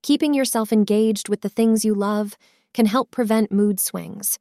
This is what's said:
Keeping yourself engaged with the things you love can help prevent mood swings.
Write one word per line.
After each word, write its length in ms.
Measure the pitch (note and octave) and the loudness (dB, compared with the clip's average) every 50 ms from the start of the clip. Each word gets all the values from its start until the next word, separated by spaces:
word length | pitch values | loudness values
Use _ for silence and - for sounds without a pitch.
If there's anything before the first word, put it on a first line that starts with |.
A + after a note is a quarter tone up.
| - | 2
Keeping 320 | - D4 - D#4+ D4 C#4+ | 0 0 2 2 0 0
yourself 360 | C4+ C4+ - - A#3 A3 - | 0 0 0 -2 -2 -2 2
engaged 560 | A3+ G#3+ G3+ G3 G#3 G#3+ A3 A3 A3 G3+ - | 2 2 2 2 2 2 2 2 0 -2 -4
with 140 | - G#3 G3+ | -6 -6 -4
the 80 | - G3 | -4 -6
things 340 | _ - A3+ A3+ A3 A3 A3 | _ 0 2 2 2 2 2
you 120 | A3 G#3+ | 0 0
love 420 | G3 G3 G3+ G#3+ G#3 G#3 G3+ - _ _ _ _ _ _ _ - | 0 0 -2 -2 -2 -4 -6 -10 _ _ _ _ _ _ _ 0
can 100 | - A3+ | 0 2
help 240 | G#3 G3+ C4 B3+ _ | 2 2 0 -2 _
prevent 420 | - - A#3+ G#3 A3 A3+ A3 - | -4 -4 -2 0 2 0 0 0
mood 280 | - G3+ G#3 G#3 G3+ F#3 | 2 2 2 2 0 -2
swings. 580 | - - - F3+ E3 E3+ G3 G3+ G3+ - - - | -4 -6 -6 -10 -12 -12 -14 -10 -8 -8 -8 -8